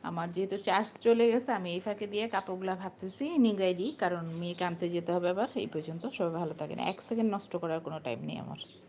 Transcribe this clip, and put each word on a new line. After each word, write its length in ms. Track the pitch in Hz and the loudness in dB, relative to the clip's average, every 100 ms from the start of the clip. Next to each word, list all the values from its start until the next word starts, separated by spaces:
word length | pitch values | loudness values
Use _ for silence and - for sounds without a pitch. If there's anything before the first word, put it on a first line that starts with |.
| 175 | -4
আমার 180 | 170 170 | -4 -2
যেহেতু 220 | 175 196 202 202 | -2 -2 0 4
চার্জ 220 | 190 214 - | 4 2 2
চলে 200 | 233 233 233 | 6 8 6
গেছে, 180 | 240 254 208 | 4 2 -2
আমি 100 | 180 | 0
এই 60 | 175 | -2
ফাঁকে 200 | 208 208 208 | -4 -4 -4
দিয়ে 120 | 208 226 | -2 0
কাপড়গুলা 400 | 226 190 185 190 185 | -2 -2 -4 -2 -4
ভাবতেছি 440 | 185 - 190 - 285 339 | -6 -8 -12 -4 0 6
নিংড়াই 280 | 226 202 185 180 | 6 6 2 2
দিই, 120 | 220 311 | -2 0
কারণ 220 | 180 175 165 165 | 0 0 -4 -4
মেয়েকে 220 | 175 175 180 | -6 -2 -2
আনতে 160 | 170 175 | 0 0
যেতে 160 | 175 170 | 0 0
হবে 120 | 175 175 | 2 2
আবার। 160 | 185 247 - | 2 0 -2
এই 60 | 226 | -4
পর্যন্ত, 300 | 160 160 165 254 - | -4 -6 -6 -6 -2
সবাই 160 | 170 165 | -2 0
ভালো 120 | 165 156 | -4 -4
থাকেন, 160 | 151 - - | -6 -2 -4
এক 60 | 190 - | -4 -4
সেকেন্ড 220 | 226 220 | 0 2
নষ্ট 180 | 202 - 175 | 0 -4 -4
করার 180 | 170 160 | -2 -2
কোনো 120 | 160 156 | -4 -6
টাইম 140 | 131 117 151 | -4 -4 -4
নেই 100 | 160 | -6
আমার। 160 | 64 - - - | -8 -10 -12 -18